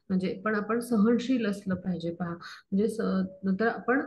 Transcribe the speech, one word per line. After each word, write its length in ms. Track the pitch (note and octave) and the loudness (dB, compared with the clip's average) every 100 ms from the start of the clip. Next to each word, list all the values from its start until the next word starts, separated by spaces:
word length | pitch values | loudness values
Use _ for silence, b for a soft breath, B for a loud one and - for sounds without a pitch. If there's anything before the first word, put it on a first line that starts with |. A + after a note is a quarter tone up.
| _ | _
म्हणजे 320 | F#3 F#3 G3 | 0 0 -2
पण 100 | G#3+ | -2
आपण 260 | G#3+ G#3 A#3 | -2 0 -2
सहनशील 640 | A#3+ A#3 G#3+ A#3+ - B3+ G#3+ | 0 4 6 4 4 0 0
असलं 280 | G3+ - | -2 -4
पाहिजे 360 | F3+ F#3+ E3+ E3 | -4 -2 -4 -4
पहा. 200 | E3+ F3 | -4 -6
म्हणजे 580 | E3+ - - - G3 A3 | -6 -12 -18 -4 0 0
स-, 720 | - F#3+ F#3+ F#3 - F#3+ F#3+ | 0 0 0 -2 -2 -2 2
तर 60 | A3+ | 0
आपण 340 | A3+ G#3 C4 | 0 0 0